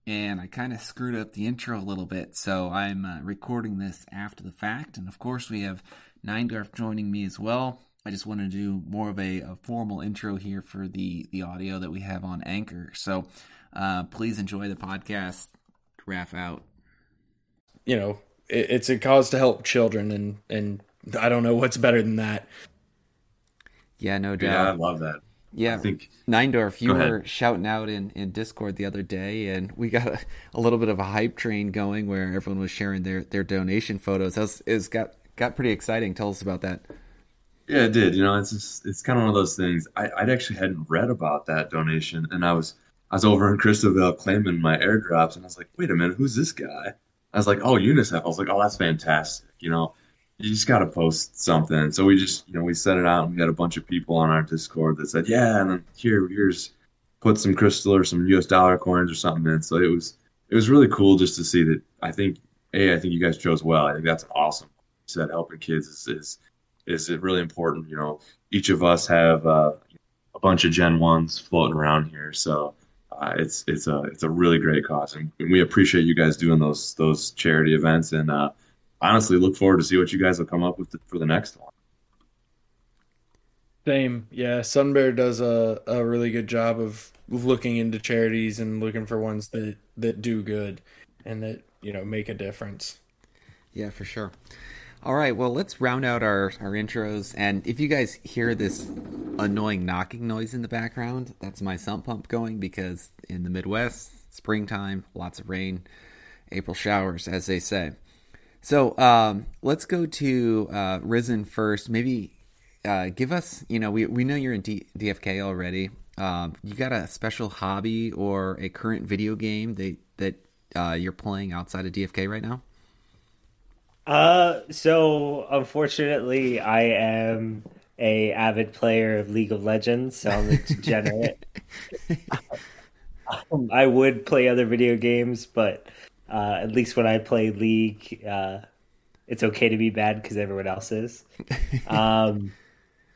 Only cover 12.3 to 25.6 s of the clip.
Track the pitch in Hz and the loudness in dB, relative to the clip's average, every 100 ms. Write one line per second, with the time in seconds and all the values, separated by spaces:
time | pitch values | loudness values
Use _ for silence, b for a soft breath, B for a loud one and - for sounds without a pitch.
12.3 | 87 - 98 107 87 87 - - 95 95 | -10 -8 -8 -8 -14 -16 -12 -6 -6 -8
13.3 | b b b b 95 95 90 87 - 113 | b b b b -8 -4 -4 -8 -6 -6
14.3 | 107 98 101 101 92 95 95 - 101 92 | -4 -6 -8 -8 -10 -10 -12 -8 -8 -8
15.3 | 90 - _ _ _ _ _ - 92 87 | -12 -16 _ _ _ _ _ -12 -10 -10
16.3 | 92 87 82 _ _ _ _ _ _ _ | -10 -10 -12 _ _ _ _ _ _ _
17.3 | _ _ _ _ _ - 120 101 101 _ | _ _ _ _ _ -2 -2 -2 -8 _
18.3 | _ - 117 - 123 123 123 135 135 131 | _ -4 -2 0 0 0 0 6 6 6
19.3 | 135 131 - - 123 113 107 104 104 104 | 2 2 2 0 2 2 0 -4 -4 -6
20.3 | 101 - 110 104 101 _ _ - 113 120 | -8 -8 -6 -6 -8 _ _ -8 0 2
21.3 | 120 117 117 127 117 120 117 110 110 110 | 2 2 2 2 2 4 4 2 -2 -2
22.3 | 107 - B B _ _ _ _ _ _ | -4 -8 B B _ _ _ _ _ _
23.3 | _ _ _ - b b - 98 98 98 | _ _ _ -20 b b -8 -4 -2 -2
24.3 | 98 98 92 95 90 85 82 80 76 _ | -2 0 2 0 0 -2 -2 -6 -8 _
25.3 | _ _ - | _ _ -4